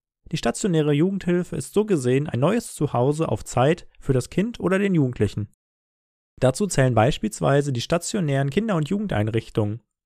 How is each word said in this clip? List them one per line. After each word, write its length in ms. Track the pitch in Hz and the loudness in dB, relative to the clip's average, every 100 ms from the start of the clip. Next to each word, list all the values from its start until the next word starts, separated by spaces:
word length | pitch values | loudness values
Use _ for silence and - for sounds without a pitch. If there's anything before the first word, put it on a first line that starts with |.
| _ _ - | _ _ -10
Die 60 | 156 | -4
stationäre 560 | 233 - 214 160 147 | -2 -2 0 2 2
Jugendhilfe 640 | 147 185 196 175 175 175 165 | 2 2 0 0 -2 -2 -8
ist 180 | - | -2
so 120 | 202 214 | 0 2
gesehen 420 | 170 123 131 151 | 2 2 2 0
ein 120 | 120 | 0
neues 340 | 147 233 - - | 0 0 -4 -4
Zuhause 540 | 147 123 127 151 - | -2 0 0 0 -2
auf 140 | 113 | -4
Zeit 440 | - 120 135 160 - - | -4 0 2 0 -4 -12
für 140 | - | -2
das 160 | 127 - | -2 0
Kind 300 | - 220 233 | -2 -4 -2
oder 180 | - 190 | 0 0
den 160 | 202 | 2
Jugendlichen. 540 | 175 131 120 104 - 104 _ _ _ _ _ _ _ _ - | 2 2 0 -2 -2 -8 _ _ _ _ _ _ _ _ 0
Dazu 280 | 127 - 202 | 0 2 0
zählen 260 | - 131 | 2 4
beispielsweise 800 | 117 123 - 214 - 151 139 143 | 4 4 2 -4 -2 2 2 0
die 80 | 120 | -4
stationären 720 | - 170 - 214 156 139 139 | -2 -2 -2 -2 0 0 0
Kinder- 240 | 190 226 170 | 0 0 -2
und 140 | 151 | 0
Jugendeinrichtungen. 920 | 202 214 104 107 110 - - 104 107 _ _ | -2 -2 -2 0 -2 -2 -2 -2 -4 _ _